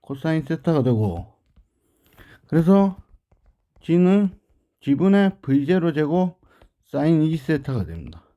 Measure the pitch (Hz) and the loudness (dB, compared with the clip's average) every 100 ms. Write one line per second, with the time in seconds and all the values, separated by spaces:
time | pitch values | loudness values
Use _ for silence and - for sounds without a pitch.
0 | _ 139 165 160 - 160 - 160 131 117 | _ -8 -2 -2 -2 -6 0 0 2 0
1 | 110 85 - _ _ _ _ _ _ _ | 0 -4 -12 _ _ _ _ _ _ _
2 | _ _ - - _ 151 165 196 196 185 | _ _ -20 -20 _ 0 4 4 2 -2
3 | - _ _ _ _ _ _ _ - 170 | -18 _ _ _ _ _ _ _ -2 2
4 | 180 196 202 - _ _ _ _ - 139 | 4 4 0 -6 _ _ _ _ -4 0
5 | 180 196 196 190 - 135 139 185 170 147 | 2 4 2 -2 -2 -2 2 0 0 -2
6 | 151 170 185 - _ _ _ _ _ 139 | -2 0 -2 -6 _ _ _ _ _ -4
7 | 151 165 156 160 - 156 143 131 82 82 | 0 2 0 -2 -4 -4 -4 -6 -6 -10
8 | 65 - _ | -14 -18 _